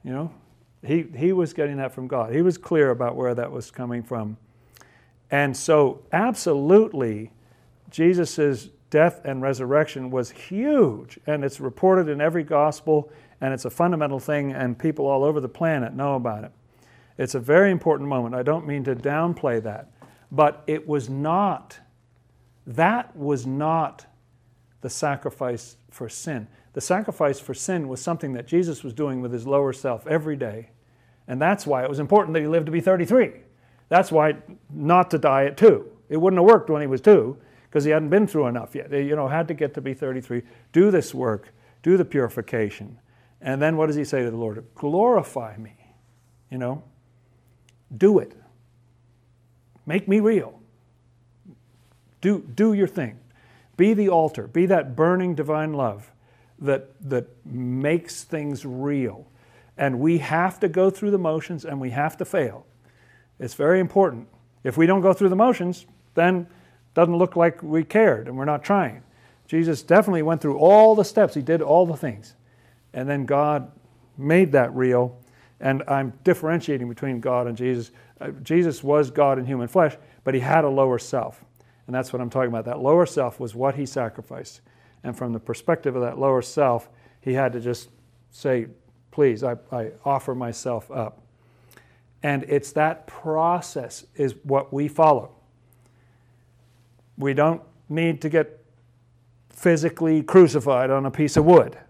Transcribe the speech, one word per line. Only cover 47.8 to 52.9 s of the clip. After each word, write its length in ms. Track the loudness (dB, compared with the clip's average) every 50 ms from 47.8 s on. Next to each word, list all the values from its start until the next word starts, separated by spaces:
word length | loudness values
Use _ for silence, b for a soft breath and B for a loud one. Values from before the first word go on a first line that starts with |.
| _ _ -4
"Do 220 | 2 4 4 4 4
it. 160 | 0 -2 -16 -20 _ _ _ _ _ _ _ _ _ _ _ _ _ _ _ _ _ _ _ _ _ _ _ _ _ _ _ _ _
Make 200 | -4 -4 -4 0
me 140 | 0 0 2
real. 400 | 4 2 2 2 -2 -4 -14 -20 _ _ _ _ _ _ _ _ _ _ _ _ _ _ _ _ _ -20 -20 _ _ _ _ _ _ _ _ _ _ _ _ _
Do, 200 | 0 0 0 0
do 340 | -4 -10 -2 2 2 2 4
your 120 | 2 0
thing. 320 | 0